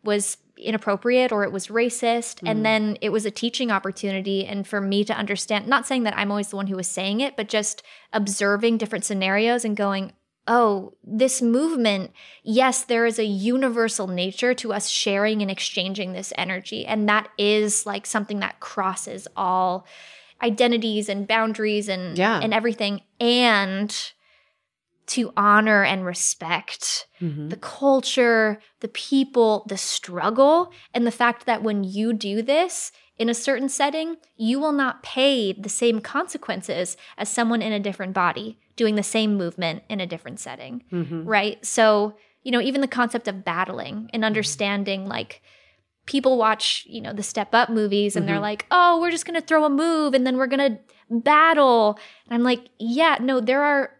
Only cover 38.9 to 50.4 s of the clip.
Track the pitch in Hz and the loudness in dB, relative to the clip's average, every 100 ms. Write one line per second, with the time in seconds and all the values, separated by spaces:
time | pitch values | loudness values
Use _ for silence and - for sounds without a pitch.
38.9 | 214 202 220 214 202 170 170 170 160 _ | 2 0 0 2 0 -2 -2 -4 -4 _
39.9 | 208 180 165 - 208 - 127 127 240 _ | -8 -6 -10 -12 -14 -14 -14 -14 -14 _
40.9 | 175 147 165 170 214 208 - - - 220 | -6 -4 -6 0 0 0 -6 -4 4 6
41.9 | 208 208 208 _ _ 262 240 240 277 269 | 6 2 -6 _ _ -2 0 2 0 -2
42.9 | 247 240 233 220 190 185 170 185 123 - | 0 0 -2 -6 -6 -4 -2 -4 -6 -8
43.9 | 208 226 220 220 214 208 - 202 202 202 | -10 -6 -2 0 0 -2 -2 -2 0 -2
44.9 | 196 196 233 - - _ _ _ _ _ | -4 -6 -8 -8 -16 _ _ _ _ _
45.9 | _ - 277 262 254 220 214 - - - | _ -4 0 2 4 4 2 -2 -4 -6
46.9 | 226 - 208 196 220 202 226 - 226 208 | -12 -8 -8 -6 -6 2 2 4 2 2
47.9 | 202 202 190 156 202 208 214 - 359 349 | 2 2 0 0 -2 -2 -6 2 6 6
48.9 | 339 349 339 - 339 320 311 302 277 330 | 6 2 -2 -4 -6 2 2 4 2 2
49.9 | 320 294 262 254 254 | 2 2 2 2 0